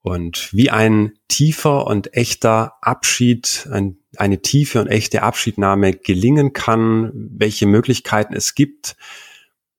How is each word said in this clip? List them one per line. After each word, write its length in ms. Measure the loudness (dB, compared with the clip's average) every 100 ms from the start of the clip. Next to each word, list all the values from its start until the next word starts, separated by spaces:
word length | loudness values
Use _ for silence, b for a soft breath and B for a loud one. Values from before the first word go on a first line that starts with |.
Und 520 | -8 -6 -6 -10 -4
wie 180 | 2 2
ein 400 | 4 4 4 2 -4 -6
tiefer 580 | 0 2 2 0 0 0
und 280 | -4 -2
echter 640 | -4 -2 0 2 2 -2 -4
Abschied, 840 | -4 -2 -4 2 2 2 -2 -8 -6
ein, 280 | -4 -4 -8 _ -4
eine 260 | -2 -2
tiefe 380 | 0 0 2 0
und 80 | 0
echte 360 | -2 0 -2
Abschiednahme 680 | -2 -2 -6 -2 0 2 2
gelingen 640 | 0 -2 0 2 2 2
kann, 580 | -2 -2 0 2 0 -2
welche 520 | -8 -14 -2 -2 2 4
Möglichkeiten 680 | 4 2 -2 0 -2 -2
es 220 | -4 -4 0
gibt, 400 | -2 -2 -16 -16 B B B B B _ _